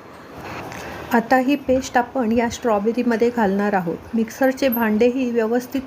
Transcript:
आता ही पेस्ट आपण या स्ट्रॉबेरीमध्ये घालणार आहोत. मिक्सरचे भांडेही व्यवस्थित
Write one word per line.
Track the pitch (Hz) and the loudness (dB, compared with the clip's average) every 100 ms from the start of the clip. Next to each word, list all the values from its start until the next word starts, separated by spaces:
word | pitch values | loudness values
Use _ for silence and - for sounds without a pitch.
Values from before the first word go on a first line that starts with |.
| - - - - - - - - - - - | -20 -20 -20 -16 -14 -12 -12 -12 -12 -12 -2
आता | 226 226 262 | 0 4 2
ही | 254 285 | 4 0
पेस्ट | - 262 - 254 | 2 0 2 0
आपण | 254 262 220 | 0 -2 0
या | 233 233 | 2 0
स्ट्रॉबेरीमध्ये | - 247 208 214 233 240 220 233 240 | -2 0 2 0 0 0 2 2 2
घालणार | 196 196 208 | 2 2 0
आहोत. | 196 170 - - | 0 -2 -6 -4
मिक्सरचे | 226 220 - 262 262 269 | -2 -2 0 0 2 0
भांडेही | 233 220 214 247 262 240 | 2 2 4 2 2 -2
व्यवस्थित | 233 220 247 247 269 | 0 0 0 -2 -6